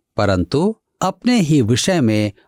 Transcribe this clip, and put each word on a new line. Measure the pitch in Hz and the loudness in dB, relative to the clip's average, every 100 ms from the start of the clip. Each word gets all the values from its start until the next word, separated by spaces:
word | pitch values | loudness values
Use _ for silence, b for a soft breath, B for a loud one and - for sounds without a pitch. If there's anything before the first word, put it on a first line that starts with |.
| _ - | _ -4
परंतु | 101 95 87 139 190 220 _ _ | -2 0 -2 -2 -2 -4 _ _
अपने | 185 190 233 247 | -6 -4 0 0
ही | 156 151 | 2 2
विषय | 110 117 - 180 | 2 0 0 0
में | 120 107 107 b | 0 0 -2 b